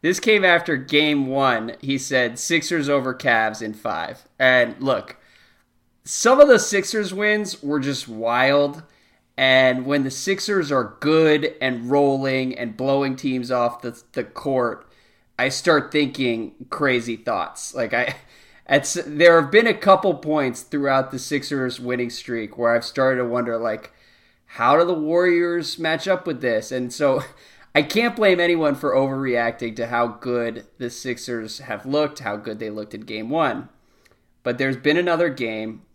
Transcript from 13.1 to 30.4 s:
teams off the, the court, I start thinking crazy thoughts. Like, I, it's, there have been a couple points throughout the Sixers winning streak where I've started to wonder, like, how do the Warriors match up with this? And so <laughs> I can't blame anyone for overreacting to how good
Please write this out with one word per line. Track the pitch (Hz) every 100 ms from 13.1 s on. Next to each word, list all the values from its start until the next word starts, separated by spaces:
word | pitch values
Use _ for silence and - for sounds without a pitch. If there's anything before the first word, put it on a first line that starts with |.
| 127
teams | 123 127 120
off | 123 120 -
the, | 120 117 _
the | -
court, | 117 - 143 135 120 - - _ _ _ _ -
I | 127
start | 131 - 151 -
thinking | 151 143 - 127 113 110 - -
crazy | - 143 123 120 113
thoughts. | - 104 85 - - 135
Like, | 113
I, | 117 123 - - - _ _ -
it's, | 139 135
there | 175 147 147 170 165
have | 139
been | 208 233
a |
couple | 214 202 190 196
points | 165 151 156 135 123
throughout | - 147 139 135 135
the | 127
Sixers | - 143 139 143 127 123
winning | 123 123 120
streak | 117 - 117 107 -
where | 120
I've | 117 -
started | - 131 127
to | 120
wonder, | 123 120 117
like, | 113 107 - _ _ _ _ _ _
how | - 117 151
do | 175
the |
Warriors | 170 151 170 180 170 175 175 160 -
match | 160 160 185
up | 185 180
with | 135
this? | 127 113 110
And | 131 123
so | - 147 131 139 - -
<laughs> | - - 151
I |
can't | 147 214 233 233
blame | 208 180
anyone | 175 170 151 135
for | 147 131
overreacting | 135 135 135 120 117 117 117 110
to | 117
how | 120 120
good | 107 127 120